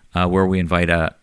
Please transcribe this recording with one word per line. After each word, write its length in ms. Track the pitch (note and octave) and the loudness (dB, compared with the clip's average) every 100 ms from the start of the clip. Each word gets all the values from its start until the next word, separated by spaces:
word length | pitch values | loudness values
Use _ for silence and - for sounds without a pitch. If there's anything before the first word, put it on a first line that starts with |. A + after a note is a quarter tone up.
| _ | _
uh, 120 | F2 F2+ | -4 -2
where 200 | F#2 F#2+ | 0 0
we 120 | F#2+ | 0
invite 300 | E2+ F2 E2+ | 0 0 0
a, 260 | E2+ D#2+ - | 0 -2 -6